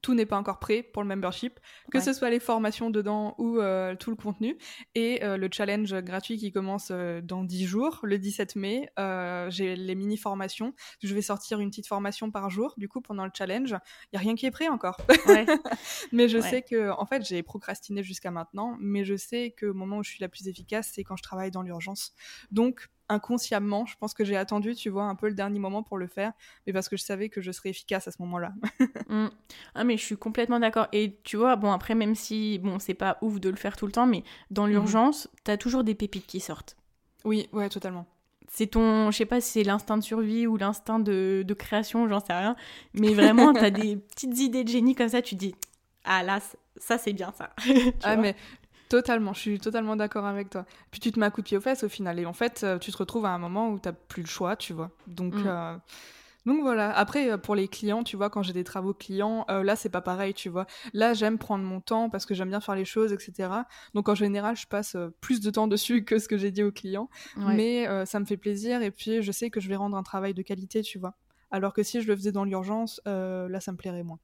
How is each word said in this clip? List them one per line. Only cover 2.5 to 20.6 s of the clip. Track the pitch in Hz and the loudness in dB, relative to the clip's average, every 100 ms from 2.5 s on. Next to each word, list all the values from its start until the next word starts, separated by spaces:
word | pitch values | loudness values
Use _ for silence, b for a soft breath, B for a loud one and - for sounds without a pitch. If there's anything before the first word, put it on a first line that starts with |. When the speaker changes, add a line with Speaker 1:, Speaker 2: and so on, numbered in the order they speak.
| 226 214 214 226 | 0 0 -2 -2
Speaker 1:
dedans | 214 202 214 208 - | -2 0 -2 -4 -2
ou, | 233 233 | 0 2
euh, | 202 185 185 | 2 0 -2
tout | 185 - | -6 -6
le | 220 | -6
contenu. | 208 202 220 330 B B B - | -6 -4 -4 -4 B B B -2
Et, | 226 247 | 0 0
euh, | 208 190 | -2 -2
le | 190 | -4
challenge | - 202 208 214 190 | -2 -2 0 -2 -4
gratuit | 180 185 - 226 | -4 -8 -6 -6
qui | 208 | -4
commence, | 196 190 196 - | -2 -2 -6 -6
euh, | 180 175 170 | -6 -4 -6
dans | 170 185 | -6 -6
dix | 185 180 185 | -4 -2 -2
jours, | 202 285 320 | 0 0 -2
le | 214 202 | -2 0
dix-sept | 196 196 196 208 | 0 -4 -4 -4
mai, | 196 240 285 - | -4 -4 -4 -6
euh, | 196 185 180 180 175 | -4 -4 -4 -6 -6
j'ai | 180 190 185 | -4 -4 -4
les | 185 | -4
mini-formations. | 190 202 214 208 196 190 - 226 - B B | -4 -2 -2 -4 -4 -6 -6 -8 -8 B B
Je | 196 | -4
vais | 196 | -2
sortir | 208 202 - 214 | -2 -4 -4 -4
une | 202 | -4
petite | 202 202 | -6 -6
formation | 202 202 202 220 | -4 -4 -6 -8
par | 208 196 | -6 -6
jour, | 185 254 - | -2 -4 -4
du | 196 | -10
coup, | 254 | -10
pendant | - 202 | -8 -8
le | 190 | -8
challenge. | - 190 208 262 | -6 -4 -2 -2
Il | 196 - - - 196 | -4 -8 -20 -8 -2
n'y | |
a | |
rien | 196 | 0
qui | 226 262 | 0 -2
est | |
prêt | - 320 | -2 -2
encore. | 269 180 - - 320 - | 0 -2 -4 8 8 10
Speaker 2:
Ouais. | 349 320 | 8 8
Speaker 1:
<laughs> | 302 - - - - - | 2 2 -8 -8 -10 0
Mais | 233 240 | 6 6
je | 226 | 6
Speaker 2:
Ouais. | - | 2
Speaker 1:
sais | 254 | 0
que, | 254 233 208 | 0 0 0
en | 190 202 | -2 -2
fait, | 269 | -2
j'ai | 202 175 | -2 -4
procrastiné | 170 202 - 190 - 202 | -4 -10 -10 -10 -6 -6
jusqu'à | 190 185 185 | -6 -8 -8
maintenant, | 170 170 202 233 240 | -8 -8 -8 -8 -6
mais | 202 202 | -2 -2
je | 196 | 0
sais | 196 - 240 240 - | -4 -4 -4 -4 -4
que | 208 | -4
le | |
moment | 190 190 208 | -4 -4 -6
où | |
je | 208 | -6
suis | - | -8
la | 185 | -10
plus | - 190 | -8 -12
efficace, | 180 | -12